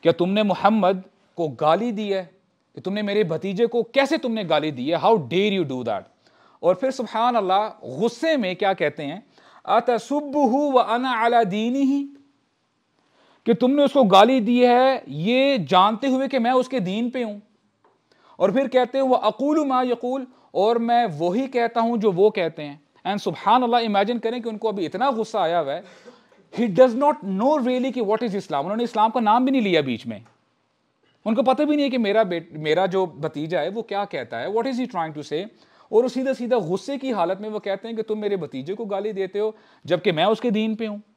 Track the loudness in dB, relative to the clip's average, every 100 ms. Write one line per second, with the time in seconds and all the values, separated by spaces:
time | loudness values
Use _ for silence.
0 | 2 2 2 2 0 2 2 4 2 0
1 | -4 _ _ -6 -6 0 2 2 0 -4
2 | -4 -4 -6 _ _ _ _ -12 -8 -4
3 | -2 0 0 -2 -4 0 0 0 -2 0
4 | 2 0 -2 -6 0 0 0 -4 -4 0
5 | 2 2 2 0 0 0 -2 -4 -4 -6
6 | -8 _ _ _ _ _ 0 0 -2 -4
7 | -6 -2 0 0 0 0 -2 -8 -14 -2
8 | -2 -2 -2 0 -2 -2 -2 0 -2 -2
9 | -10 -10 -16 _ _ -18 0 0 2 -2
10 | 0 -4 -2 -2 0 0 2 2 2 0
11 | -2 0 2 2 2 0 -2 0 0 0
12 | -4 -12 _ _ _ _ _ _ _ _
13 | _ _ _ _ 0 2 2 4 4 4
14 | 6 8 8 6 2 4 6 6 4 2
15 | -4 -6 0 2 2 2 2 4 4 2
16 | 0 0 0 0 2 0 0 -4 -4 -4
17 | -4 -4 -8 -10 _ _ _ _ _ _
18 | _ _ _ _ 0 2 0 0 0 0
19 | 2 2 2 0 0 0 2 0 0 -2
20 | -4 -6 -8 _ _ 0 2 2 2 2
21 | 0 -2 -2 0 -2 0 0 0 0 2
22 | 0 4 2 4 -4 -4 -14 -14 _ _
23 | -6 -4 -4 -4 2 2 4 0 2 0
24 | 0 -2 -4 -6 -8 -6 -4 -4 -6 -2
25 | -2 -2 -4 -2 0 0 -2 -6 -10 -20
26 | -20 -20 _ _ _ -4 -2 6 6 6
27 | 0 0 -4 -2 0 2 0 0 -2 -4
28 | -2 -2 -2 -6 -4 -4 -4 -4 -4 0
29 | 0 2 2 2 4 2 2 2 0 -4
30 | -8 -12 -14 _ _ _ _ _ _ _
31 | _ _ -4 0 2 2 2 2 0 0
32 | 0 2 2 -2 -8 -8 0 2 2 0
33 | -2 -4 -8 -6 -4 -2 -4 -6 -6 -6
34 | -6 -8 -8 -8 -4 -2 -2 -4 -6 -6
35 | -8 -8 -8 -6 -8 _ _ _ _ 2
36 | 2 -2 -4 -4 -2 -2 0 -6 -6 -8
37 | -4 -2 -2 -2 -6 -8 -6 -8 -8 -10
38 | -6 -4 -4 -4 -6 -10 -10 -8 -6 -6
39 | -6 -6 -6 -4 -6 -6 _ _ -4 0
40 | 0 2 2 2 0 0 -2 -4 -6 -10
41 | -16